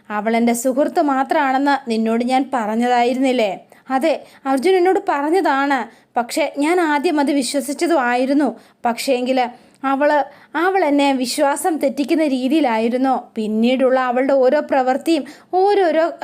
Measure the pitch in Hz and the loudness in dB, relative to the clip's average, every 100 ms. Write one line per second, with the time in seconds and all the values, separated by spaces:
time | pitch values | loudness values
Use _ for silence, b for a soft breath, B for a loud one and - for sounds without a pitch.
0 | - 214 214 233 233 240 269 254 302 359 | -10 -6 -2 0 0 0 -2 0 0 0
1 | 302 262 269 339 269 262 285 277 240 226 | 0 0 0 0 0 0 0 -2 -2 -2
2 | 220 226 240 254 262 254 208 226 247 247 | 0 -2 0 0 0 -4 -4 -2 0 2
3 | 240 254 269 247 208 175 - b - 262 | 2 2 0 2 0 -2 -12 b -6 -2
4 | 311 285 B B 269 269 330 381 359 381 | 0 -2 B B -2 0 2 2 4 2
5 | 370 285 294 370 330 269 277 269 220 - | 0 -2 0 0 2 0 0 -2 -4 -14
6 | _ - 233 311 277 - 294 359 320 294 | _ -6 -4 -2 -4 -2 0 0 0 0
7 | 349 302 277 285 240 277 247 285 339 320 | 0 0 0 0 -2 -4 -6 -4 0 0
8 | 240 247 262 285 269 - B B 240 233 | 0 0 0 2 0 -4 B B -6 -4
9 | - 247 254 262 240 B B B 269 269 | -2 -2 0 0 -2 B B B -4 0
10 | 294 294 277 B B 277 247 392 302 285 | 2 2 -2 B B -2 0 2 2 2
11 | 285 269 247 - 277 285 370 311 269 - | 2 0 -2 0 0 0 -2 -2 -2 -2
12 | 269 320 302 254 254 320 277 220 226 247 | -2 0 0 0 0 0 2 0 0 0
13 | 269 247 - - 214 214 233 254 262 254 | 0 -2 -4 -8 -4 0 2 2 2 2
14 | 254 247 277 277 254 294 294 285 254 262 | 0 0 2 2 4 2 0 0 0 0
15 | 320 320 - B B 359 392 403 349 311 | 0 -2 -2 B B 0 2 4 2 2
16 | 330 - | 0 0